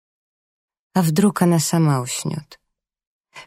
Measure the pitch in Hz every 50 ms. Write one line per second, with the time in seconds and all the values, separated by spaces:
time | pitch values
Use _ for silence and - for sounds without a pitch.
0 | _ _ _ _ _ _ _ _ _ _ _ _ _ _ _ _ _ _ - 185
1 | 175 160 151 175 202 202 - - 180 175 170 160 - - 175 165 160 151 139 127
2 | 123 127 - - - 156 156 156 - _ - - _ _ _ _ _ _ _ _
3 | _ _ _ _ _ _ - - -